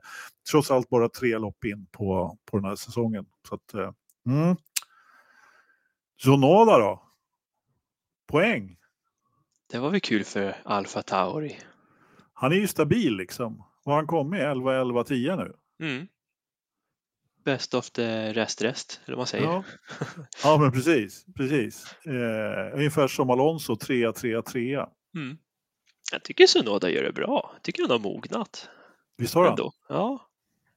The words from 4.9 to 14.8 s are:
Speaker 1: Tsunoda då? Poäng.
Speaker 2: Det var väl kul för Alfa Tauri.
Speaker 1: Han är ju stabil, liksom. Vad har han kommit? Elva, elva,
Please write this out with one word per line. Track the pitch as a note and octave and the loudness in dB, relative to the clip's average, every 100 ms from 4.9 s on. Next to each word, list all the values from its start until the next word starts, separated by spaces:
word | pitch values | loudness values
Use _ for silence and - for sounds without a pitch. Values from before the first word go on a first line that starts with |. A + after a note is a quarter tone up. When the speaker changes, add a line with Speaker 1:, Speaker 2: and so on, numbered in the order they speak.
| _ _ _ _ _ _ _ _ _ _ _ _ _ | _ _ _ _ _ _ _ _ _ _ _ _ _
Speaker 1:
Tsunoda | B2+ C#3 C3+ F#3+ A3+ D#3+ | 4 6 8 8 8 8
då? | G2+ F#2+ _ _ _ _ _ _ _ _ _ _ _ _ _ | 4 -2 _ _ _ _ _ _ _ _ _ _ _ _ _
Poäng. | D3 G#3 F3 G2 F2 _ _ _ _ _ _ _ _ _ | 2 2 0 -6 -18 _ _ _ _ _ _ _ _ _
Speaker 2:
Det | A#2+ | -6
var | C#3 | -2
väl | G3 | -2
kul | - A2 | 0 0
för | G2+ G#2 G2 - - | 0 -4 -4 -6 -4
Alfa | G#2 G2 G2+ | -2 -2 -8
Tauri. | - G2 F#2 D3 D3+ - - _ _ _ _ _ _ | -2 0 0 -2 -8 -12 -20 _ _ _ _ _ _
Speaker 1:
Han | - B2+ | -4 0
är | F#3 | 2
ju | G#3 | 0
stabil, | - D3+ G#3+ F3+ G2+ | 0 2 2 2 -2
liksom. | F#2 - A#2 A2 - _ | -6 -8 -8 -8 -20 _
Vad | - | -2
har | D3 | -2
han | D3+ | 2
kommit? | E3 C#3 G3 | 0 0 -2
Elva, | C#3+ C3 B2+ | -2 -2 0
elva, | C3 | 0